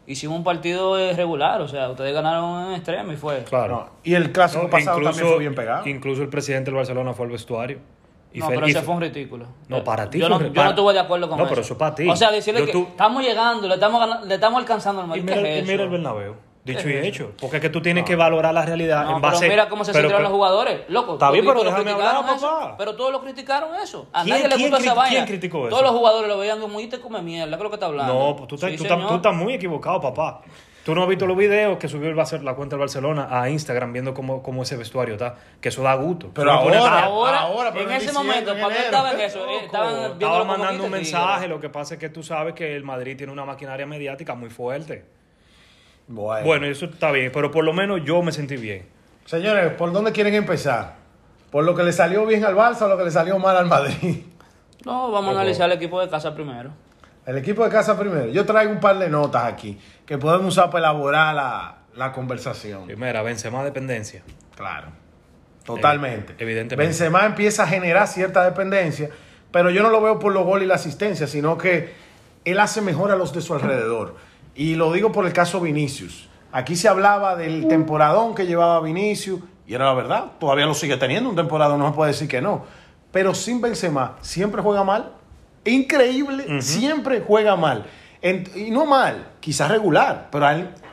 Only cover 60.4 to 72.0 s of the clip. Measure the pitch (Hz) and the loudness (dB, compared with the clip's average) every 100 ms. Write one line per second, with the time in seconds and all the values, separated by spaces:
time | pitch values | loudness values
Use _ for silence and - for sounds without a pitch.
60.4 | 190 180 175 175 160 151 139 151 156 151 | 2 4 4 4 2 2 2 4 4 2
61.4 | 131 104 82 - _ 120 131 131 127 120 | -2 -6 -10 -16 _ -8 -6 -6 -8 -6
62.4 | 135 107 107 98 90 107 123 113 110 113 | -8 -10 -12 -12 -14 -8 -4 -4 -4 -6
63.4 | 113 127 139 135 131 117 104 92 - - | -6 -6 -6 -6 -6 -6 -8 -16 -20 -20
64.4 | - - 98 76 78 80 _ _ _ _ | -20 -14 -12 -12 -14 -20 _ _ _ _
65.4 | _ _ - 117 147 147 139 110 104 - | _ _ -12 0 2 2 -2 -6 -10 -10
66.4 | 113 113 117 123 160 156 160 180 214 202 | -6 -6 -4 -2 0 0 2 4 2 2
67.4 | 208 208 175 185 175 180 208 180 185 190 | 0 2 0 0 2 2 2 0 0 2
68.4 | 180 190 190 196 165 143 147 - - - | 2 2 0 0 0 -2 -8 -12 -20 -20
69.4 | _ 175 175 185 226 220 220 208 202 190 | _ 2 4 4 4 4 4 2 2 2
70.4 | 180 196 190 175 160 - 208 151 143 147 | 2 2 2 0 -2 -4 -2 -2 -4 -2
71.4 | 151 165 180 170 170 - | 0 0 2 0 -2 -12